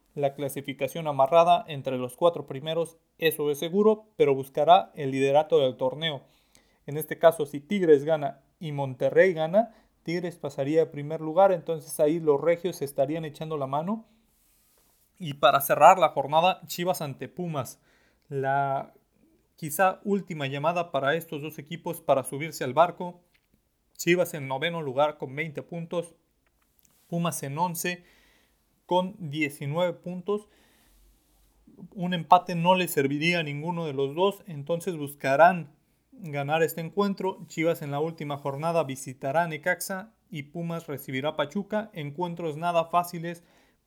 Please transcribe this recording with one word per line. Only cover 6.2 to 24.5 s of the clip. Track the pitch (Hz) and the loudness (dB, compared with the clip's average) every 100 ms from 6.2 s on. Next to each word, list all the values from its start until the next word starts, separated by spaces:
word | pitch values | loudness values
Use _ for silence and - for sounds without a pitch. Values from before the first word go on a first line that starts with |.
| - _ _ _ _ _ - | -12 _ _ _ _ _ -10
En | 147 | -8
este | 143 156 | -8 4
caso, | 165 160 143 | 4 4 -2
si | 143 | -8
Tigres | 143 202 165 143 | -4 2 6 6
gana | 147 156 139 - _ _ | 6 -2 -2 -8 _ _
y | 156 | -8
Monterrey | 143 135 127 139 147 190 | -6 -6 -4 2 4 4
gana, | 156 160 196 226 - _ _ | 2 0 0 0 -6 _ _
Tigres | - 175 175 165 | -8 -6 -6 -8
pasaría | 147 - 139 160 | -8 -4 0 2
a | 156 | 0
primer | 143 147 160 | -2 -8 -8
lugar, | 156 160 196 | -2 4 4
entonces | 175 - 160 - - | 4 -4 -8 -8 0
ahí | 151 170 | 0 2
los | 156 139 | 2 2
regios | 156 170 180 - | 2 0 -4 -6
se | |
estarían | 139 - 139 165 | -6 -2 -2 -2
echando | 156 143 160 151 | -8 -10 -8 -6
la | 135 | -4
mano | 139 175 220 - _ _ _ _ _ _ _ _ _ _ - | -4 -4 -6 -10 _ _ _ _ _ _ _ _ _ _ -12
Y | 165 | -10
para | 143 151 139 | 2 4 4
cerrar | 139 143 160 185 | 2 8 10 10
la | 156 | 4
jornada, | 143 135 156 180 180 - | 2 0 4 4 0 -6
Chivas | - 175 175 | -4 -4 -2
ante | 147 123 127 | -6 -8 -10
Pumas. | - 175 151 120 - _ _ _ _ - | -8 -6 -4 -6 -12 _ _ _ _ -10
La | 139 135 139 139 135 - _ _ _ _ _ _ _ | -4 0 0 0 -2 -6 _ _ _ _ _ _ _
quizá | 151 - 190 185 | -6 2 2 2
última | 208 196 - 156 135 | -2 -2 -4 -6 -4
llamada | 139 156 175 170 | -2 0 0 -2
para | 135 135 | -2 0
estos | 165 165 147 | 0 -4 -10
dos | 151 151 | -10 -14
equipos | 143 165 175 160 | -12 -10 -8 -4
para | - 135 | 0 0
subirse | 127 139 160 - | 0 -8 -8 -6
al | 139 | 0
barco. | 139 175 - 180 170 _ _ _ _ _ _ _ - | 2 2 0 -12 -14 _ _ _ _ _ _ _ -4
Chivas | 170 175 175 | 2 2 2
en | 160 | -4
noveno | 135 | -6